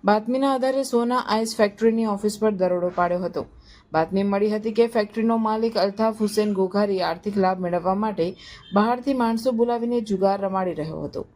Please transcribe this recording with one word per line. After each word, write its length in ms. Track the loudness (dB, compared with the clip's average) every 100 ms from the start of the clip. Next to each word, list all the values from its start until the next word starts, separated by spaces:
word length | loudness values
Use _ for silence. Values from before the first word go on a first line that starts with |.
બાતમીના 480 | 2 2 2 0 0
આધારે 320 | 2 0 0
સોના 400 | 0 0 0 -2
આઈસ 300 | 0 -2 -2 0
ફેક્ટરીની 500 | 0 4 2 2 -2
ઓફિસ 280 | -2 -2 0
પર 120 | -2
દરોડો 380 | 2 0 0 -2
પાડ્યો 340 | 0 0 0
હતો. 180 | -2 -6 -8 -14 -20 -20 _
બાતમી 320 | 0 0 0
મળી 280 | 2 2 2
હતી 200 | 0 -2
કે 120 | 2 2
ફેક્ટરીનો 500 | 2 -2 0 0 2
માલિક 420 | 0 0 0 0
અલ્તાફ 400 | 0 2 -2 0
હુસેન 320 | -2 0 0
ઘોઘારી 460 | 0 0 0 0 0
આર્થિક 380 | -2 -4 -4 0
લાભ 200 | 2 0 -2
મેળવવા 300 | 0 0 0
માટે 320 | -2 -2 -4 -4 -20 -20 0
બહારથી 420 | 2 2 0 -2 0
માણસો 380 | 0 0 0
બોલાવીને 460 | 0 0 0 0 -2
જુગાર 340 | -2 0 2 2
રમાડી 380 | -2 -2 -2 -4
રહ્યો 240 | -6 -6
હતો. 220 | -8 -8 -12